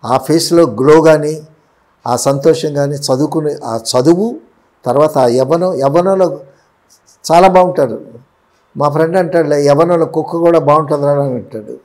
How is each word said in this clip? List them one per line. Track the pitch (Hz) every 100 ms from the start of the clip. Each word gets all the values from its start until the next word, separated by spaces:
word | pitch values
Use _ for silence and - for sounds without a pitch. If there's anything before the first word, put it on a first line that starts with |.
| 113
ఆ | 127
ఫేస్‌లో | - 160 147 170
గ్లో | 160 107 135 156
కానీ, | 160 156 151 156 - _ _ _ _ _ 120
ఆ | 123
సంతోషం | 135 139 160 160 160
కానీ, | 143 143 147
చదువుకునే | - 131 151 156 151 143
ఆ | 120 113
చదువు, | - 127 143 175 220 277 _ _ _ _ 127
తర్వాత | 127 151 151
ఆ | 123
యవ్వనం, | 120 131 170 185 156
యవ్వనంలో | 139 160 185 190 175 143 - _ _ _ _ _ _ _ -
చాలా | 165 190
బాగుంటారు. | 185 180 143 131 - - - _ _ _ _ _ -
మా | 147
ఫ్రెండ్ | 147 160 185
అంటాడులే, | 175 170 151 147 143
"యవ్వనంలో | 143 170 175 151
కుక్క | 160 156
కూడా | 170 170 165
బాగుంటుందిరా" | 143 151 147 151 143
అని | 143 143
అంటాడు. | 123 98 113 107 123